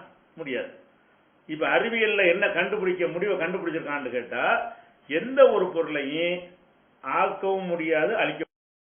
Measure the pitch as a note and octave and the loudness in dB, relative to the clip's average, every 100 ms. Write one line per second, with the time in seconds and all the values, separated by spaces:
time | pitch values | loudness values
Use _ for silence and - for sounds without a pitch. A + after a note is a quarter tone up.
0 | - - _ - D3 A#2+ F#2 - - _ | -12 -20 _ -14 -8 -6 -8 -12 -20 _
1 | _ _ _ _ - D#3 C#3+ D#3+ A3 A3+ | _ _ _ _ -12 -2 2 2 2 2
2 | G#3+ G3+ F3+ F3+ G3 D#3 F#3+ G3 F#3 F3+ | 2 4 4 4 2 0 0 0 0 0
3 | E3 E3+ G3+ F3 E3+ F#3 E3+ D#3 C#3 C#3+ | -2 -2 -2 0 -2 -4 -4 -4 -4 -6
4 | B2+ A#2+ G#2 A#2 E3 A#3 - - - _ | -4 -6 -4 -2 0 0 -2 -10 -20 _
5 | - D3+ A#3 C4+ B3+ G#3 F3+ E3 D3+ D3+ | -6 -4 0 6 6 6 0 -2 -2 -4
6 | C3+ D#3 F3 F3 F3 - _ _ _ _ | -4 -2 -2 -2 -8 -20 _ _ _ _
7 | C3+ D#3+ G3 G3 F#3+ F#3+ F3+ E3+ D#3+ D#3 | -4 0 0 0 -2 -2 -2 -4 0 2
8 | E3 A3 D3+ D3+ D#3+ _ _ _ | 2 0 -2 -2 -8 _ _ _